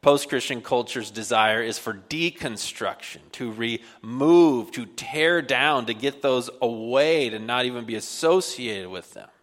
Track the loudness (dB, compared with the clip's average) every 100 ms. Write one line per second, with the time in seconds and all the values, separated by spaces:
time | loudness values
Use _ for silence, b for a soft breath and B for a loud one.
0 | 4 4 2 -4 -4 -8 -2 -2 -2 -8
1 | -8 -10 -2 2 4 2 -2 -6 -8 -10
2 | -8 -4 -4 -4 -8 -8 -10 -6 -6 -6
3 | -14 -18 -18 -10 -8 -4 -4 -4 -8 -18
4 | -10 0 6 8 8 4 -2 -8 -10 -12
5 | -10 0 2 2 0 2 2 2 0 -4
6 | -4 -2 0 0 -2 -4 -4 -4 0 2
7 | 4 2 0 -4 -4 -2 -2 -4 -6 -8
8 | -8 -2 4 4 2 -8 -6 -8 -8 -12
9 | -14 -20 -20 _